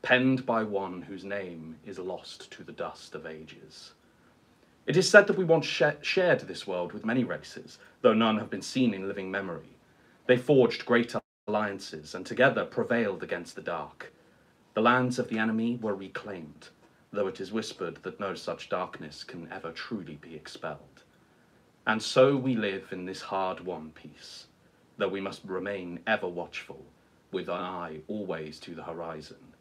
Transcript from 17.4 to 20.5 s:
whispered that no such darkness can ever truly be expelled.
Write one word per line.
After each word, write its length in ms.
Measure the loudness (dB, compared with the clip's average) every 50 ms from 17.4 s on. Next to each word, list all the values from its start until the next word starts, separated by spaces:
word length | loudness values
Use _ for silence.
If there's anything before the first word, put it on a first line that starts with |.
| -8 -4
whispered 460 | -4 -4 -4 -4 -6 -6 -6 -6 -6 -8 -10
that 160 | -12 -8 -6
no 140 | -6 -6 -6
such 360 | -6 -6 -8 -8 -8 -4 -4
darkness 540 | -4 -4 -4 -6 -8 -12 -14 -14 -14 -16 -16
can 240 | -14 -14 -14 -12 -10
ever 200 | -12 -10 -10 -10
truly 460 | -10 -10 -10 -8 -8 -8 -8 -10 -12 -14
be 140 | -14 -16 -16
expelled. 680 | -16 -16 -16